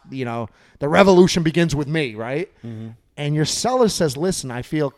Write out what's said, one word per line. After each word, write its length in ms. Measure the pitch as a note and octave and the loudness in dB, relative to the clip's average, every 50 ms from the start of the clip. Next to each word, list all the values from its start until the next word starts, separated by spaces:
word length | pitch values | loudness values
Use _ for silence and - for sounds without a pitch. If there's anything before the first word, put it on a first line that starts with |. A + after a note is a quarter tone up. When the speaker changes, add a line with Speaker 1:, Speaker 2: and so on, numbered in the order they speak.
| _ - | _ -14
Speaker 1:
you 160 | C3 C3+ B2+ | -10 -8 -8
know, 240 | A#2+ A#2 A#2 A2+ - _ _ _ _ _ - | -6 -6 -8 -8 -10 _ _ _ _ _ -6
the 100 | C#3+ D3 | -4 2
revolution 540 | E3 F#3 G3 G3 F#3 F3 F#3 E3+ - F3+ D#3+ | 4 4 6 8 8 8 8 6 4 2 0
begins 320 | D#3+ C#3+ E3+ E3+ D#3+ C#3+ | 0 2 2 0 0 0
with 120 | C#3+ C#3+ C3 | -2 -4 -2
me, 280 | D#3 D#3+ D3 A#2+ G#2+ | -2 -2 -4 -4 -6
right? 340 | G#2+ A2+ A#2+ C3+ D#3+ F3+ - _ _ - | -8 -8 -6 -6 -6 -6 -8 _ _ -16
Speaker 2:
Mm-hmm. 240 | A#2 A2+ A2 A2+ A2+ A2+ - _ _ _ - | -14 -12 -12 -14 -14 -16 -18 _ _ _ -8
Speaker 1:
And 180 | D3 D3 D3+ | -4 -2 0
your 100 | D3+ D3+ | 0 0
seller 440 | - - - - A#3 B3+ C4 A#3+ G3+ | -2 -2 -2 -2 0 2 2 2 2
says, 260 | - - F3 D3 A#2+ | 2 0 -2 -2 -2
"Listen, 360 | C#3 E3+ F#3+ F3+ - - C3 | -2 -4 -4 -4 -4 -6 -8
I 100 | A#2 B2 | -10 -10
feel 320 | B2 - D#3+ D3+ D3 C3+ - | -8 -6 -4 -2 -2 -4 -4